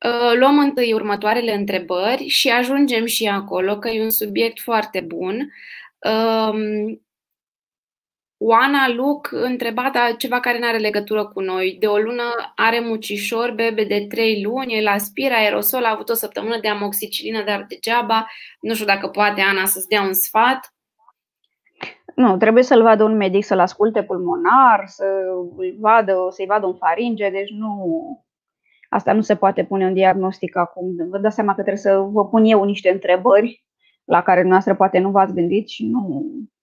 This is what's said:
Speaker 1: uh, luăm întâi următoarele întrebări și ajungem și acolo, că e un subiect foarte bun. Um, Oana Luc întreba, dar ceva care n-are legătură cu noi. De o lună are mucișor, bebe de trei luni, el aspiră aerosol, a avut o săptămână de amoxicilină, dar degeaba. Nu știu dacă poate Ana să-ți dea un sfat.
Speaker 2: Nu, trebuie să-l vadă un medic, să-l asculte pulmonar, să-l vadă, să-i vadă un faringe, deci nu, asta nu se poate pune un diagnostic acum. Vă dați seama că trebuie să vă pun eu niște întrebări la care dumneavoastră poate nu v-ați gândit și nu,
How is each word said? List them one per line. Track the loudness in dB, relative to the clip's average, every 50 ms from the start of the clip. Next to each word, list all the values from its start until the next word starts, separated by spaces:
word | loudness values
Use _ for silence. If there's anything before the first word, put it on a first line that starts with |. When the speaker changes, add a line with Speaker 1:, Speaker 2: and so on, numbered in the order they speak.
| -4
Speaker 1:
uh, | -2 0 2 2 4 4 6
luăm | 6 6 6 4
întâi | 4 2 2 0 0 0 0
următoarele | 0 0 -2 -4 -2 0 0 0 0 0 -2 -2
întrebări | -2 -2 -2 -4 -4 -4 -4 -4 -2 0 0 -2 -2 -4 -2
și | -2 0 2 2
ajungem | 2 2 2 0 2 2 2 2 2 0 -2
și | -2 -2 -2 -2 -2
acolo, | -2 -2 -4 -6 -4 -2 -2 -2 -2 -4
că | -4 -4
e | -4 -2 -2
un | -2
subiect | -2 -2 -4 -4 -2 -2 -2 -2 -2 -6
foarte | -6 -4 -2 -2 -2 -4 -6 -8
bun. | -8 -8 -8 -8 -6 -6 -6 -6 -8 -10 -12 -18 -20 -20 -20 -20 -20 -20 _ _
Um, | -4 -2 0 0 0 0 0 0 0 0 -2 -2 -4 -4 -4 -4 -4 -6 -8 -10 _ _ _ _ _ _ _ _ _ _ _ _ _ _ _ _ _ _ _ _ _ _ _ _ _ _ _ -6
Oana | 0 2 4 4 4 4 2 2 0 0
Luc | 0 0 0 -2 -2 -2 -6 -10
întreba, | -6 -4 -4 -4 -4 -4 -6 -6 -4 -4 -4 -2 0
dar | 0 0 0 -2
ceva | -4 -4 -2 -2 -2
care | 0 -2 -2 -2
n-are | -2 -2 -2 0
legătură | -2 -2 -2 -4 -4 -2 -2 -4 -4 -4
cu | -6 -8
noi. | -6 -4 -2 -2 -2 -2 -4 -2
De | -2 0
o | 2 2
lună | 0 0 -2 -4 -4 -4 -4 -6 -8 -8 _
are | -2 0 2 2 0
mucișor, | 0 -2 -4 -6 -6 -8 -8 -8 -6 -4 -4 -4 -4 -4
bebe | -2 -2 -2 -2 0 0 -2
de | 0 0 -2 -4 -4
trei | -4 -2 0 0 0 0 -2
luni, | -4 -4 -4 -4 -4 -2 -2
el | 0 0
aspiră | 0 0 -2 -6 -6 -4 -2 0 2
aerosol, | 2 2 2 0 0 -2 -2 -2 0 0
a | -2
avut | -2 -2 -4 -4
o | -4
săptămână | -4 -4 -8 -8 -8 -6 -4 -4 -4
de | -2 -4
amoxicilină, | -4 -2 -4 -4 -6 -6 -8 -8 -10 -8 -8 -6 -6 -6 -4
dar | -4 -4 -4 -6 -10
degeaba. | -16 -10 -6 -2 -2 -2 0 0 0 -2 -2 -4 -10 -20 -20 -20 -20 _
Nu | -6 -6 -4
știu | -4 0
dacă | 0 -2 -2 -2 -4
poate | -2 0 0 2 2 0
Ana | 0 0 0 0 0
să-ți | -2 -2 -4 -4 0
dea | 0 0
un | 0 0 0
sfat. | -2 -2 -2 2 2 2 2 2 0 -4 -14 _ _ _ _ _ _ _ _ _ _ _ _ _ _ _ _ _ _ _ _ _ -20 -18 -18 -18 _ _ -8 0
Speaker 2:
Nu, | 2 2 4 4 4
trebuie | 4 4 6 6 6
să-l | 6 6 6
vadă | 8 8 6 6 4
un | 4 2
medic, | 2 2 2 2 0 0
să-l | 0 2 2
asculte | 2 2 0 0 0 0 0 0 -2
pulmonar, | -2 -4 -4 -4 -4 -4 -2 2 4 4 6 6 6 6 4 0
să-l | -4 -10 -6 -4 -2 -2 -2 -4 -4 -4 -6 -8 -10 -8 -8 -8 -8 -6 -2
vadă, | 2 4 4 4 4 2 0 0 0 -2
să-i | -4 -6 -4
vadă | -2 0 0 0
un | -2 -4
faringe, | -2 -2 -2 0 0 -2 -4 -4 -2 -2 -4
deci | -2 -4 -6 -8
nu, | -8 -10 -8 -8 -8 -6 -4 -4 -4 -4 -6 -10 -16 -18 _ _ _ _ _ _ _ _ _ _ _ _ _ -4
asta | -4 -2 0 0 0
nu | 0
se | 2 0 0
poate | 2 2 0 2 0 -4
pune | -2 -2 -2 0
un | 0 2
diagnostic | 2 4 4 4 2 0 -4 -4 -6 -10 -6 -2
acum. | -2 -2 -2 -4 -8 -8 -8 -6 -6 -6 -6
Vă | -4 -2
dați | -2 -2 -2
seama | 0 -2 -2 -2
că | -2
trebuie | 0 -2 -2 0
să | 2 2 2 2
vă | 2 0 0 0 0 2
pun | 4 4 4
eu | 6 6 4 4
niște | 2 0 0 2 2
întrebări | 2 2 2 2 2 2 4 6 6 6 4 2 -2 _ _ _ _ _ _ _ _ _ _
la | 0 2 2 4
care | 4 4 4
dumneavoastră | 4 4 4 4 4 2 2
poate | 2 2 2 4 2
nu | 2 2
v-ați | 4 2 2 2 2
gândit | 0 0 0 0 0 -2 -4
și | -8 -8 -4
nu, | -2 -2 -2 -2 -4 -6 -6 -6 -8 -10 -12 -14 -16 _ _